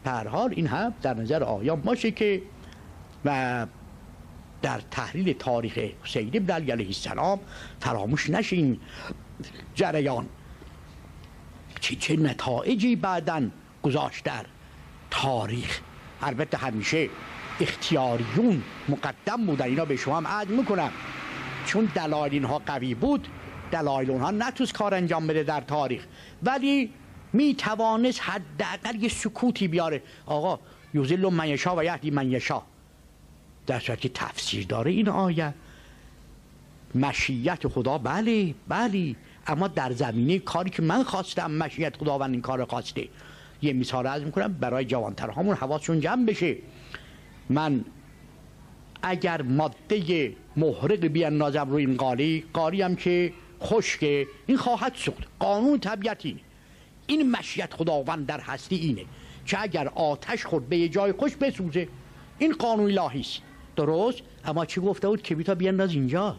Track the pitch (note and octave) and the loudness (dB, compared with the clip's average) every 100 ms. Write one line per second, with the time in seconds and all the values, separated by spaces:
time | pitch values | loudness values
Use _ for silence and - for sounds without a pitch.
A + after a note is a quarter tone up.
0 | - B2 G#2+ C3+ B3 F#3 E3 C3 A3+ A#3 | -2 -2 -2 0 0 0 0 0 -2 -2
1 | C#3 A#2 A2+ D3+ A#2 G#2+ A#2 D#3+ C#3 A#3+ | -2 -2 0 0 0 0 0 0 0 2
2 | A3+ A3 G#3+ G3 F#3+ - - - - - | 0 2 2 2 -4 -16 -18 -18 -18 -18
3 | - - C#3+ C#3 B2+ B2 A2+ - - - | -20 -4 0 0 0 -2 -4 -8 -18 -18
4 | - - - - - - C#3 A#2+ - - | -20 -20 -20 -20 -20 -6 -4 -4 -6 -6
5 | A#2 D#3 F#3 C3 - A#2+ A2+ - A2 - | -6 -2 0 0 0 0 0 -2 -4 -6
6 | - C3+ A2 G3+ F#3+ E3+ C#3+ A#2+ G2 G2 | -6 -4 0 0 0 0 0 -2 -2 -4
7 | - - D#3+ G3 - - - - - A#2 | -6 -2 0 0 -4 -16 -16 -6 -2 -2
8 | G2+ D3 D3 E3+ A3+ F#3 C#3+ A2+ - - | 0 0 2 0 2 2 4 2 -4 -14
9 | - - - - - - - - D#3 D#3 | -12 -12 -14 -16 -16 -16 -14 0 2 2
10 | C#3+ B2 - - - - - - - - | 2 0 -4 -12 -18 -18 -18 -20 -20 -20
11 | - - - - - - - - - - | -18 -18 -20 -20 -20 -20 -16 -6 -6 -4
12 | - D#3+ D3+ B2+ - A#2+ - A#3+ A#3+ A3+ | 0 2 2 2 -2 -2 0 2 4 2
13 | F#3+ F3+ D#3+ E3 A#2 - - - D3+ C#3 | 2 0 0 0 -2 -4 -20 -4 0 0
14 | C3+ - - C3 - - - - - - | 0 -4 -6 -8 -10 -18 -20 -20 -20 -20
15 | - - C3+ B2 G2+ A#2+ A#2 - - - | -8 -2 0 0 0 -4 -4 -6 -8 -18
16 | - - C#3 A#2+ D3+ C3+ C3 G#2+ G2 D#3+ | -18 -6 -4 -2 -2 -2 -2 -2 0 0
17 | D3 - - - - - D#3 - - D#3 | 0 -4 -14 -14 -12 -2 -2 -2 0 2
18 | C3 A#2 A#2 B2 A#3+ F3 G#2+ - - C#3 | 4 2 0 4 4 4 0 -10 -4 -2
19 | C#3+ B2+ - A#3 G#3+ C#3+ C3 C3+ D#3+ C3+ | -2 -6 -4 -2 0 2 2 2 2 0
20 | - D#3 D#3+ G3+ G3+ A3 A#3+ G3 C#3+ - | 0 0 0 -4 0 0 2 2 0 -4
21 | - - - - - - - G3 A3 F3+ | -12 -10 -10 -10 -8 -8 -2 2 2 2
22 | D#3+ D3+ D3 C#3+ B2+ D3 - C#3 B2+ A#2 | 0 0 2 0 0 -2 -2 -2 -2 0
23 | B3+ C#4+ - - - - - E3+ D3 C3+ | 2 2 0 -14 -14 -14 -4 0 2 0
24 | C3 C3 C#3 G#3 A#3 A#3+ C4 - G#3 F#3+ | 2 0 0 0 -2 -2 -2 0 2 2
25 | F3 E3 D#3 D#3 D3 D3+ B2 D3 C3+ B2 | 2 0 2 0 2 -2 0 -2 0 -2
26 | - - - - G3 C#4 C#4 C#4 A#3+ - | -8 -18 -20 -4 0 2 4 4 2 -4
27 | - - - G#3+ D4 C4+ G#3 G#3+ A3 A3 | -20 -20 0 4 4 4 0 2 2 4
28 | B3 A#3+ - G3 D3+ - F#3+ G3 G#3+ A3+ | 2 2 -4 -4 -6 -4 -4 -2 -4 -2
29 | A3 - A3 - B3 - G3 E3 E3 D3 | -2 0 -4 0 0 2 2 2 2 0
30 | - - - D3+ E3 E3 - - - D3+ | -6 -20 -4 0 0 -2 -6 -20 -4 0
31 | C3+ F3+ F#3+ E3+ D#3 C#3 - F3+ D#3+ E3+ | 2 4 4 2 2 0 2 2 0 0
32 | D3+ C#3+ C3+ B2+ - C3+ - - - - | -2 0 2 0 0 -4 -6 -20 -20 -20
33 | - - - - - - - B2+ - A2 | -20 -20 -20 -20 -20 -20 -4 -4 -2 -4
34 | - - - - - G#2 F#2+ A2+ A#2+ F#3 | -4 -4 -8 -6 -6 -4 -2 0 2 2
35 | G#3+ G3 F#3+ E3 D#3 D3 - - - - | 2 2 2 2 0 -4 -14 -20 -20 -20
36 | - - - - - - - - - B2 | -20 -20 -20 -20 -20 -20 -20 -20 -4 0
37 | C#3 B2 - C3 C3 F3 C#3+ C3 B2 D3 | 0 0 -2 0 0 0 -2 0 0 0
38 | B2+ D#3+ A3+ A3+ F#3+ C#3+ - D#3+ A#3+ G3 | 0 0 2 4 2 -2 -4 0 2 0
39 | E3 A#2 - - - D#3 F#3 D#3+ C3 B2 | -2 -4 -12 -14 -4 0 2 0 -2 0
40 | C#3 A2+ B2 F#3 - E3+ F3+ F3+ D#3+ G#3 | 0 4 4 4 2 -2 -2 0 2 4
41 | C4 F#3 F#3 - E3+ D3+ D#3 - D#3+ - | 2 0 -2 -2 -2 0 -2 -2 -4 -2
42 | D3+ C#3 C3+ B2 A#2+ C3 A#2+ B2 - - | -2 0 0 -2 0 -2 0 -4 -4 -8
43 | - - - - - - C#3+ B2+ B2 B2+ | -8 -12 -20 -20 -20 -2 0 2 0 0
44 | B2+ C#3+ D3+ D3+ G#3 F3 B2 B2+ B2+ B2 | 0 -2 -4 -2 -2 0 0 0 0 0
45 | G#2 G2 A2+ B2+ F#3+ F#3 C3 D3+ - E3 | -2 -4 -6 -2 0 0 0 -2 2 2
46 | D3 B3 A#3 G#3 F3 A#2+ - - - - | 2 2 2 2 0 0 -6 -18 -16 -16
47 | - - - - - C3+ D#3 C3+ - - | -16 -20 -20 -20 0 2 4 2 0 -12
48 | - - - - - - - - - - | -20 -20 -20 -20 -20 -20 -20 -20 -20 -6
49 | F3+ F#3 F3+ E3 B2+ C3+ D3+ - - G#3+ | -2 0 2 0 2 4 2 -2 0 0
50 | E3 F3 C3 - - - D#3 - C#3 G#3 | 2 2 2 -2 -6 2 2 2 2 4
51 | E3 D3+ D#3+ D3+ D3 C#3+ C#3 C#3+ C#3 B2+ | 4 2 2 2 2 2 2 2 4 2
52 | C3 A#2+ D3+ D#3+ D#3 E3+ D#3+ F#3+ F#3 F#3 | 2 2 2 0 -2 0 0 2 0 2
53 | - F3 F3 - - - - A3 F#3+ - | 2 4 2 -2 -20 -12 0 2 2 0
54 | D3+ C#3+ C#3 - - B3+ - A#3 B3+ B3 | 2 2 0 -6 0 2 2 0 0 -2
55 | - - - - G3 G3+ B3 D4 F#3+ G#3+ | -6 -4 -10 -2 2 4 6 4 2 -2
56 | G#3 G#3 D#3 - - - - - - - | -4 -4 -6 -8 -12 -20 -20 -20 -20 -20
57 | - D4+ C#4 A#3 - - F3+ - E3 D3+ | 0 4 4 2 -2 -4 -4 0 2 2
58 | C#3 D#3+ C3+ D3 - C#3 - F#3 D#3+ A2+ | 0 -2 -2 -6 -4 -8 -2 0 2 0
59 | F2+ - - - - G3 G#3+ E3 C3+ - | -4 -16 -18 -16 -2 -2 0 0 -2 2
60 | D#3 C#3+ - A#3+ - D#3+ A#2+ E3+ E3+ F#3 | 0 0 -2 -4 0 -2 2 2 4 4
61 | G3+ G3 C#4+ - C#4 - F#3 D3+ E3+ - | 2 2 0 2 0 0 -2 0 -2 -10
62 | - - - - D#4 D4+ A#3+ A3 G#3 G3 | -20 -20 -20 0 2 2 2 4 4 4
63 | D#3+ C3 - - - - - - D3 D#3+ | 2 -2 -6 -8 -12 -20 -8 0 2 4
64 | A3 B3 - - - D#3 D#3+ - F#3 F#3+ | 2 0 -8 -10 -4 -2 0 0 0 2
65 | G3 D3+ - D#3 E3+ F#3+ F#3 F#3+ F#3+ D#3 | 2 0 0 -2 0 2 2 4 2 2
66 | C3 D#3 G3+ | 2 2 0